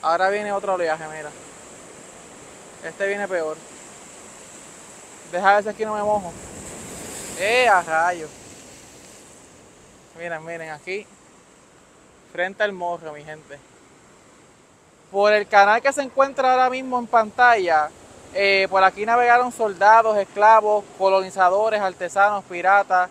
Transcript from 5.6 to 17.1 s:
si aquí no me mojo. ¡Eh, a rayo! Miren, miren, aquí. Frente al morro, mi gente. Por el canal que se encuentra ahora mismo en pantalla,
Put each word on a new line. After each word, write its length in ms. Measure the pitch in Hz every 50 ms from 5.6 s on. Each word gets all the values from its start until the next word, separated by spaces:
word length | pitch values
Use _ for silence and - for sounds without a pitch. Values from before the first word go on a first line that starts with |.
si 60 | 202 214
aquí 160 | 208 - 220
no 100 | 214 214
me 80 | 208
mojo. 300 | 208 208 214 208 190 170 165 - - - - - - - - - - - - - - - - - - - - 165
¡Eh, 300 | 180 208 233 247 254 233
a 140 | 202 180
rayo! 440 | 170 160 160 160 165 180 180 175 156 151 - - - - - - - - - - - - - - - - - - - - - - - - - - - - - - - - - - _ _ _ 165
Miren, 260 | 170 175 170 156 160
miren, 260 | 165 170 170 160 160
aquí. 360 | 156 147 - - 185 208 202 _ - _ _ - _ - _ _ - _ _ _ _ _ _ _ _ _ _ _ _ _ _ _
Frente 320 | _ 156 175 185 196 _ 214
al 80 | 208
morro, 400 | 196 185 175 175 175 165 165 160
mi 100 | 151 147
gente. 380 | 147 156 156 156 151 - 143 143 _ _ _ _ _ _ _ _ _ _ _ _ _ _ _ _ _ _ _ _ _ _ _ _ _ _ _ _ _ _
Por 200 | 190 196 202 208 214
el 120 | 214 208
canal 340 | - - 202 196 202 214 240
que 120 | - 277
se 100 | 269 -
encuentra 480 | 277 254 - 269 269 277 269 285 262 254
ahora 180 | 254 254 254 254
mismo 300 | 254 262 262 262 247 247
en 80 | 240
pantalla, 840 | 220